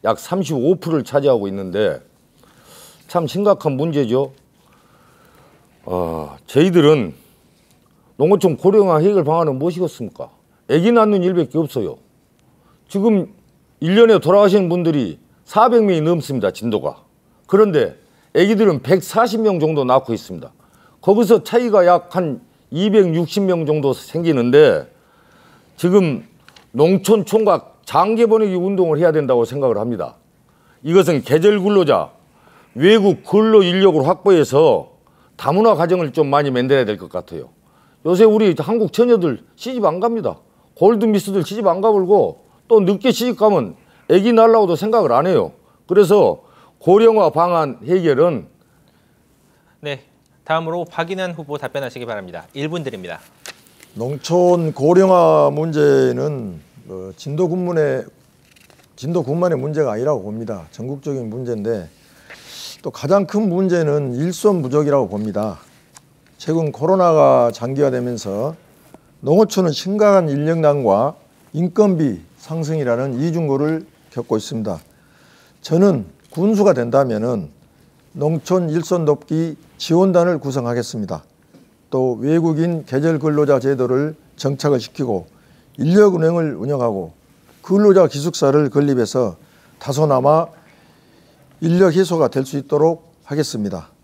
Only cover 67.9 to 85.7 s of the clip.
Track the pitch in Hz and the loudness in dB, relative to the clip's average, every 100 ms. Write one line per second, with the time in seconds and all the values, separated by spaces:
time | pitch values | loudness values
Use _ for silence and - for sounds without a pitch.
67.9 | 127 123 117 101 98 135 165 _ _ _ | -2 -6 -8 -8 -6 -8 -10 _ _ _
68.9 | - _ _ 131 170 214 - 180 139 185 | -20 _ _ 0 2 2 2 -2 -2 -6
69.9 | 208 208 196 160 139 151 170 156 143 117 | 0 4 4 2 -2 -2 0 2 2 2
70.9 | 98 135 - _ _ _ 151 175 175 208 | 2 0 -6 _ _ _ -6 -4 2 2
71.9 | 175 147 92 - _ - 160 151 160 127 | 2 -2 -4 -12 _ -14 -10 -6 -4 -2
72.9 | 117 139 123 160 165 156 135 151 160 156 | -2 -2 -4 -4 -4 -2 -2 -2 -4 -8
73.9 | _ _ - 117 110 - 113 107 82 _ | _ _ -12 -4 -4 -4 -8 -8 -8 _
74.9 | _ _ _ _ _ _ _ - 160 196 | _ _ _ _ _ _ _ -4 2 2
75.9 | 147 92 _ _ - 196 208 208 131 120 | 2 -6 _ _ -4 -2 2 2 2 2
76.9 | 131 135 107 117 117 76 _ _ _ _ | 0 0 -2 -4 -4 -8 _ _ _ _
77.9 | _ _ - 147 165 - 185 170 156 165 | _ _ -6 -4 -4 -2 -2 0 -4 -2
78.9 | 180 156 147 - 156 165 151 _ _ - | -2 0 -2 -2 -4 -4 -8 _ _ 0
79.9 | 165 190 175 175 160 139 135 120 120 117 | 2 4 2 2 -2 -4 -4 -4 -4 -6
80.9 | 120 98 80 _ _ _ _ _ _ _ | -8 -8 -10 _ _ _ _ _ _ _
81.9 | 131 127 113 131 165 165 156 170 165 - | -2 -2 -2 0 0 0 0 -2 -4 -4
82.9 | 131 160 160 151 151 143 135 131 135 123 | -2 -2 0 -2 0 2 2 2 -2 0
83.9 | 131 147 156 _ _ 139 139 151 131 - | 0 -2 -8 _ _ -6 -2 -2 -2 -4
84.9 | - 127 98 80 _ _ _ _ | -8 -6 -6 -8 _ _ _ _